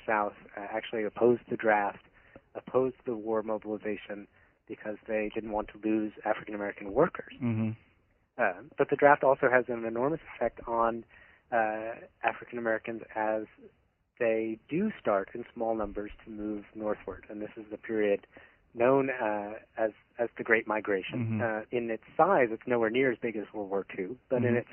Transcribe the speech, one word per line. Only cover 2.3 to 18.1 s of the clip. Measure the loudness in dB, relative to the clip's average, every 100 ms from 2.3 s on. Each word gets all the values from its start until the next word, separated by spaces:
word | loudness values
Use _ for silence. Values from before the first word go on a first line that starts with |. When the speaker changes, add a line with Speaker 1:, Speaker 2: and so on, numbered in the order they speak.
| -20 _ -16
Speaker 1:
opposed | -2 2 2 -2 -6
the | -4
war | -2 -2
mobilization, | -2 -4 -4 -6 -4 -6 -8 -12 -12 _ _ _ -14
because | -10 -8 -8 -4
they | -2 -2
didn't | -4 -4
want | -4 -4
to | -4 0
lose | 2 0 -4 -2
African | -2 -4
American | -6 -6 -6 -2
workers. | 2 2 2 -14 -6
Speaker 2:
Mm-hmm. | -2 0 0 -4 _ _ _ _ _ 0
Speaker 1:
Uh, | 0 0 -6 -2
but | 0
the | 6
draft | 6 8
also | 6 4 4
has | 4 2
an | -4 -4
enormous | -2 0 -2 -8 -4
effect | -4 -4 -4
on, | 2 2 0 -8 -20 -20 -20 -2
uh, | 0 0 -2 -6 -10 -14 _
African | -2 -2 -8 -4
Americans | 0 -2 -2 -10 -8 -4
as | -2 -2 -4 -14 -20 _ _ _ _ -2
they | 0 2 -2 -6 -4
do | -2 -2 -2
start | 0 0 0
in | -8 -12
small | -6 -2 -2
numbers | -2 -6 -10 -12
to | -14
move | -8 -6 -6 -10
northward. | -8 -4 -4 -6 -12 -12
And | -10
this | -10 -12
is | -14
the | -12
period | -4 0 2